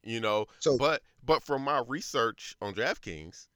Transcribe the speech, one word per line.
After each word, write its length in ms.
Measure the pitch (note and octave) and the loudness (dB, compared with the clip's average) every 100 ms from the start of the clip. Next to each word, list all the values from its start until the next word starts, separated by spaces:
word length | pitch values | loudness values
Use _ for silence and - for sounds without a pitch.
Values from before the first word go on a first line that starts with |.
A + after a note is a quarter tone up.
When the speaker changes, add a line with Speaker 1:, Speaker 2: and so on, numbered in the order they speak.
Speaker 1:
you 160 | - A2+ | -4 -2
know. 260 | A2 G#2+ G#2+ - | 2 2 0 -2
Speaker 2:
So 160 | - C3 | 0 4
Speaker 1:
But, 240 | C#3 D3+ _ _ | 2 0 _ _
but 180 | B2 D#3 | 0 0
from 200 | - C#3 | 2 -2
my 200 | C3+ C#3+ A#2+ | 0 0 0
research 680 | C#3 - C#3 A#2 - - - | -6 -2 0 0 0 -14 -8
on 140 | G#2 | -8
DraftKings 720 | G2 B2+ G#3 - D#2+ D#2 - - | -2 -2 -2 -8 -12 -12 -18 -20